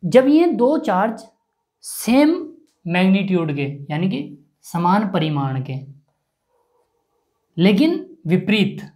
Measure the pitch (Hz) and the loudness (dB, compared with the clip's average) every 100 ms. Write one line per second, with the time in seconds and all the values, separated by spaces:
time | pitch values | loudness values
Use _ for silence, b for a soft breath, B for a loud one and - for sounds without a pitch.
0 | 175 151 262 302 339 226 240 311 311 185 | 4 4 6 4 4 2 0 0 -2 -2
1 | 214 226 - _ _ _ _ _ - - | -2 -4 -14 _ _ _ _ _ -16 -10
2 | - 254 302 359 - - _ _ 170 175 | 0 4 4 2 -6 -16 _ _ -4 0
3 | 190 196 196 185 160 143 143 143 143 151 | 2 2 2 0 0 -4 -6 -8 -8 -4
4 | 185 247 294 - _ _ - 170 175 196 | -4 -4 -8 -14 _ _ -10 -4 0 0
5 | 214 185 160 147 139 131 127 131 - - | 0 -4 -4 -4 -4 -6 -8 -10 -12 -20
6 | _ _ _ _ _ _ _ _ _ _ | _ _ _ _ _ _ _ _ _ _
7 | _ _ _ _ _ - 185 190 311 359 | _ _ _ _ _ 0 2 4 2 0
8 | - - 160 185 - 214 190 - - | -8 -14 -2 -2 0 0 0 -4 -16